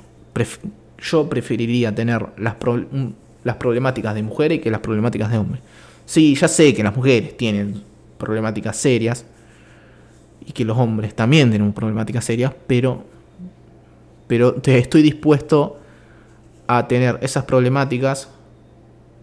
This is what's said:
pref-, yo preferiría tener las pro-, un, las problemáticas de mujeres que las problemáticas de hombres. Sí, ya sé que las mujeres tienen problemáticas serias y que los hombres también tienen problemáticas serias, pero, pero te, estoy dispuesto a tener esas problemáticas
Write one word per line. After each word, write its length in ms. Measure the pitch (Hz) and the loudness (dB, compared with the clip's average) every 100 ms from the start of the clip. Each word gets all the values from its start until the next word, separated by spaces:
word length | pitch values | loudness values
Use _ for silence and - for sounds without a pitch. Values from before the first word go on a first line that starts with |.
| - _ - | -18 _ -10
pref-, 260 | - - - 202 - _ - | -6 -6 -8 -14 -16 _ -16
yo 320 | - 165 151 | -2 -2 0
preferiría 640 | 127 - 113 117 120 117 104 | -4 -4 -4 -2 0 0 -2
tener 300 | 117 113 101 - | -2 -2 -4 -6
las 200 | 110 - | -6 -4
pro-, 180 | 127 | -2
un, 420 | 120 - 135 127 - - _ 123 | -2 -4 -6 -8 -10 -20 _ -8
las 100 | 113 | -4
problemáticas 580 | 127 117 131 123 107 107 | -2 0 0 -2 -4 -4
de 80 | |
mujeres 360 | 107 - 151 160 | -6 -2 -2 -2
que 100 | 117 | -2
las 120 | 107 | -4
problemáticas 500 | - 110 117 113 110 | -2 -2 -2 -2 -2
de 60 | 113 | -2
hombres. 260 | 104 127 - - - - - | -2 -6 -12 -20 -20 -20 -4
Sí, 300 | - 156 135 | 2 4 4
ya 140 | 165 | 2
sé 240 | - 156 | 4 4
que 100 | 101 | 4
las 100 | 107 | 0
mujeres 440 | 110 127 120 - - | 0 2 2 0 -4
tienen 460 | 120 104 101 101 - - - - | -2 -2 -4 -8 -14 -20 -20 -12
problemáticas 580 | - 107 110 107 110 - | -6 -4 -4 -4 -6 -2
serias 480 | 147 120 113 123 - _ - - - - - - - - - _ - | 0 2 0 -4 -10 _ -20 -20 -20 -20 -20 -20 -20 -20 -20 _ -12
y 60 | |
que 140 | - 113 | -6 -2
los 120 | 113 | 0
hombres 380 | 117 110 107 - | 0 0 -4 -2
también 340 | 113 156 127 | 2 4 6
tienen 220 | 107 104 | 4 0
problemáticas 520 | 101 110 107 110 113 - | -2 -4 -4 -4 -4 -2
serias, 280 | 117 127 - - | -2 -2 -4 -2
pero, 360 | 123 127 123 - - - - - - - - _ - - - - | 0 0 -4 -10 -20 -20 -20 -20 -20 -20 -20 _ -20 -20 -20 -2
pero 280 | 120 123 - | 2 2 2
te, 220 | 139 127 | 2 4
estoy 240 | 120 160 | 4 6
dispuesto 760 | 151 147 156 143 - 151 143 - - - - - - - - _ - | 6 4 2 2 2 2 2 -4 -20 -20 -20 -20 -20 -20 -20 _ -2
a 200 | 120 117 | -2 0
tener 320 | 123 123 113 | 0 0 0
esas 240 | 127 - 131 | -4 -4 0
problemáticas 840 | 131 123 139 139 123 135 139 - - - - _ _ _ _ _ - | 2 2 0 -2 -2 -2 -4 -8 -20 -20 -20 _ _ _ _ _ -20